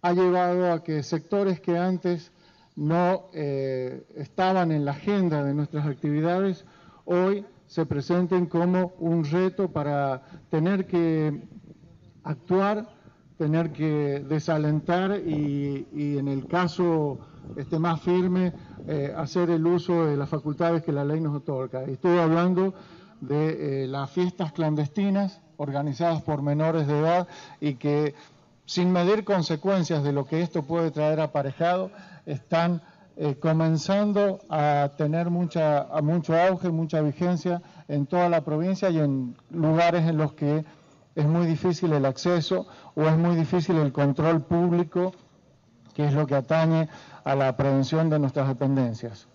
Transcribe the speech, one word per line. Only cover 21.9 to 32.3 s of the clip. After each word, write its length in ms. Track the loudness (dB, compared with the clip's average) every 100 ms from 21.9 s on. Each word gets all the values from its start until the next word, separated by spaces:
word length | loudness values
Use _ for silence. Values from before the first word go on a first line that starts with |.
| -2 2 4
hablando 540 | 4 4 2 2 0 -2 -18 -20 -20 -16
de, 640 | -4 -2 -2 -2 -4 -4
eh, 40 | -4
las 220 | -6 -6
fiestas 420 | -2 -2 -2 -8
clandestinas 880 | -2 -2 0 -2 -2 0 0 -2 -6 -20 -10
organizadas 640 | -6 -4 -4 -2 0 0
por 200 | -2 -2
menores 460 | 0 0 2 0 0
de 120 | 2
edad 280 | 2 2 0 -10 -20 -8
y 140 | -6
que, 420 | -4 -2 0 0 -4 -20 -20 _ _ -8
sin 260 | 0 2
medir 320 | 2 2 2
consecuencias 800 | 2 -2 0 -2 0 0 0 0
de 80 | 0
lo 140 | -2 -2
que 180 | -2
esto 180 | -2 -4
puede 300 | -2 -2 -2
traer 280 | 0 0 0
aparejado, 680 | 0 -2 -4 -2 0 0 -2 -10 -20 -20
están, 560 | -10